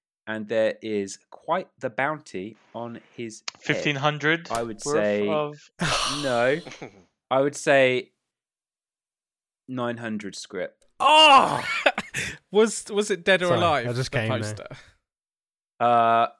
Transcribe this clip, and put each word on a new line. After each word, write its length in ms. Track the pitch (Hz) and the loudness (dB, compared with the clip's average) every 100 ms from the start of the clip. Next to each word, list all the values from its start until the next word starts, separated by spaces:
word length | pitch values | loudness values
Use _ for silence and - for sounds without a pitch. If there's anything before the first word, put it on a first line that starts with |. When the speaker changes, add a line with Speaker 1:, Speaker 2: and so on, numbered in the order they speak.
| _ _ - | _ _ -10
Speaker 1:
and 200 | 110 107 | -8 -4
there 300 | 113 110 - | 0 0 -2
is 340 | 110 104 98 - _ | -4 -4 -4 -10 _
quite 380 | - - 180 - _ | -12 -6 -4 -6 _
the 100 | 131 | -8
bounty 680 | 110 139 151 - 92 101 107 _ 113 | -4 -4 -4 -10 -12 -12 -14 _ -12
on 240 | 117 117 - - | -12 -14 -18 -14
his 260 | 117 107 - | -14 -14 -16
head. 80 | - | -6
Speaker 2:
Fifteen 320 | - 147 156 139 | -2 0 0 0
hundred 560 | 147 147 147 165 170 | 0 0 0 0 -2
Speaker 1:
I 100 | 117 | -4
would 200 | 117 107 143 | -4 -6 -2
Speaker 2:
worth 100 | 143 | 0
Speaker 1:
say 320 | 104 104 104 | 2 0 0
Speaker 2:
of 280 | 151 147 151 - - | -2 -4 -8 -16 -8
Speaker 1:
<laughs> 420 | 156 - - 143 | -4 -2 -2 -4
no. 380 | 139 120 127 151 - - 113 98 | -2 2 2 0 -4 -16 -18 -20
Speaker 3:
<laughs> 360 | _ _ - | _ _ -2
Speaker 1:
I 100 | 131 | 0
would 140 | 143 - | 0 0
say 560 | 156 139 131 127 - _ _ _ _ _ _ _ _ _ _ _ _ _ _ _ - | 2 4 4 2 -6 _ _ _ _ _ _ _ _ _ _ _ _ _ _ _ -12
nine 300 | 127 120 117 | -6 -6 -6
hundred 380 | 117 107 98 - | -8 -8 -10 -14
script. 500 | - 92 87 _ _ - | -12 -10 -10 _ _ -2
Speaker 4:
Oh! 680 | 269 311 311 269 - - - - 285 | 4 6 8 8 6 0 -4 -2 -2
<laughs> 60 | - - - - - _ | -2 -6 -8 -8 -12 _
Was, 320 | 196 220 - - | 2 2 0 -6
was 180 | 202 208 | -4 -2
it 140 | 175 | -2
dead 180 | 196 185 | 2 2
or 40 | 180 | 2
Speaker 5:
Sorry, 100 | 170 | 2
Speaker 4:
alive, 280 | 170 143 120 | 2 2 -2
Speaker 5:
I 60 | |
just 180 | 120 127 | -4 -4
Speaker 4:
the 60 | 123 | -2
Speaker 5:
came 100 | 110 | -2
there. 100 | 107 | -2
Speaker 4:
poster? 260 | 107 104 - - - _ _ _ _ _ _ _ _ - | -4 -8 -12 -18 -20 _ _ _ _ _ _ _ _ -2
Speaker 1:
Uh, 480 | 120 117 117 117 117 - | 2 4 4 4 2 -2